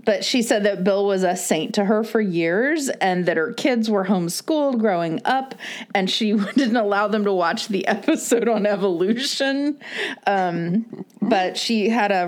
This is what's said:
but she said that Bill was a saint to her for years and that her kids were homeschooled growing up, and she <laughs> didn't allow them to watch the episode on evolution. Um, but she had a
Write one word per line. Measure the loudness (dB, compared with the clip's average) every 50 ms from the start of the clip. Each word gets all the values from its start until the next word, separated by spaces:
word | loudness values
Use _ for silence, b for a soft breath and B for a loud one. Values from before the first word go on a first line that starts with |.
| 0
but | 0 0 0 0
she | 0 0 0 2
said | 2 2 2 2
that | 0 0 2 2
Bill | 2 2 2 2
was | 2 2 2 2
a | 2 0
saint | 0 0 0 0 0 0 -2 0
to | 0 2
her | 2 2 2 0
for | 0 0 -2
years | 0 0 0 0 0 2 2 2 2 2 0 0 -2 -4
and | -4 -2 0 0 0 2 0
that | 0 2
her | 0 0 -2 -4
kids | -2 0 0 2 2 0 0
were | 0 0 2
homeschooled | 2 0 0 0 -2 -4 -6 -4 -2 -2 0 0 0 0 2
growing | 2 2 2 2 0 -2 -2 -2 0
up, | 0 0 0 -2 -6 -12 B B B B B -14 B -6
and | -4 -4 -2
she | -2 -2 0 0 0
<laughs> | 0 0 0 0
didn't | 0 2 2 2
allow | 0 0 2 0 0 0 0
them | 0 0 0
to | 0 0
watch | 2 0 0 0 -2 -4 -4
the | -4 -2 0
episode | 0 -2 -2 0 0 0 0 0 0 0 2 2 0
on | 0 2 2
evolution. | 0 0 0 0 0 0 0 0 0 0 -2 -2 -4 -4 -2 -2 -2 0 0 -2 -2 -4 -4 B B B B -6 -6 B B B
Um, | 0 0 2 0 0 -2 -2 -2 0 0 -2 -2 -4 -10 -14 -14 -16 _ -6
but | 0 2 2 2 2 0 -2
she | -4 -4 -2 0 0 2 2
had | 2 2 2 2
a | 2 0 0